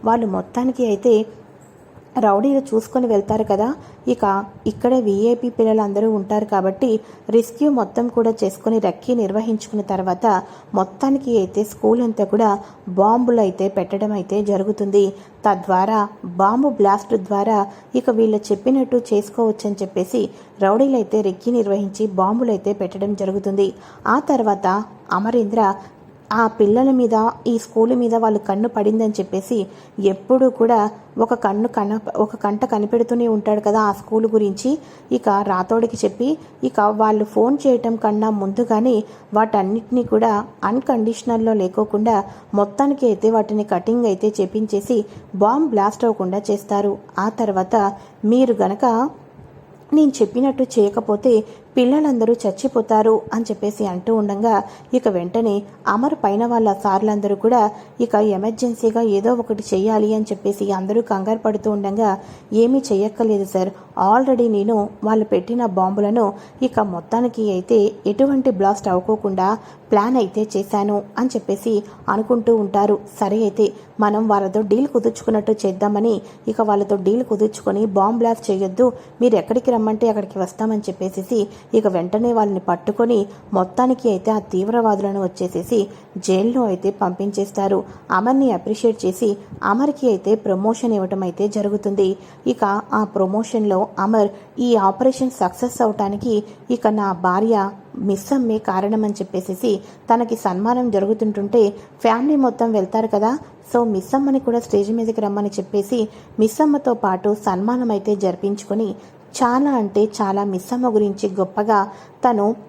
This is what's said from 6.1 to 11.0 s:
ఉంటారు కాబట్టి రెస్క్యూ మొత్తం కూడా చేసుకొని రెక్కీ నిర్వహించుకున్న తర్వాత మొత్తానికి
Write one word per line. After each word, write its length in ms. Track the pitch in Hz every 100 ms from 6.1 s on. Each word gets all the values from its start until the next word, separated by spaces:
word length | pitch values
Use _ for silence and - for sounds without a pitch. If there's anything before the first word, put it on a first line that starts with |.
ఉంటారు 340 | 214 196 208 208
కాబట్టి 440 | 202 190 190 262 220 - - -
రెస్క్యూ 380 | 220 226 - 294
మొత్తం 360 | 262 196 - 240
కూడా 240 | 233 226 226
చేసుకొని 340 | 202 - - 226
రెక్కీ 360 | 208 165 - 240
నిర్వహించుకున్న 680 | 196 202 226 214 - 208 196
తర్వాత 340 | 190 185 180 226 185 - - -
మొత్తానికి 580 | - 190 -